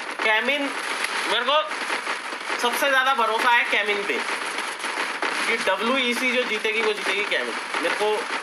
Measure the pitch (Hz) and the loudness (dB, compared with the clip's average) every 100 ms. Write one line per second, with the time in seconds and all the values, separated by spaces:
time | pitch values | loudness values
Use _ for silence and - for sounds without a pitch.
0 | - - 220 220 247 285 277 - - - | -8 -2 2 2 2 0 -2 -4 -4 -4
1 | - - - 226 247 302 302 - - - | -2 -2 0 0 4 2 2 -4 -4 -4
2 | - - - - - - 240 247 285 262 | -4 -6 -6 -8 -6 -2 0 2 2 4
3 | 262 262 220 220 247 240 247 226 208 202 | 4 4 2 4 4 4 4 0 2 0
4 | 202 120 - - - - - - - - | 0 -2 -2 -4 -4 -6 -6 -6 -6 -4
5 | - - - - - 233 196 190 226 269 | -4 -2 -2 0 0 0 2 2 2 2
6 | 247 240 254 247 240 214 220 220 214 208 | 2 2 2 2 0 0 0 0 0 0
7 | - 196 208 151 120 117 - - 165 - | -2 -2 0 0 -2 -4 -4 -2 0 2
8 | 214 208 - - | 2 2 -2 -6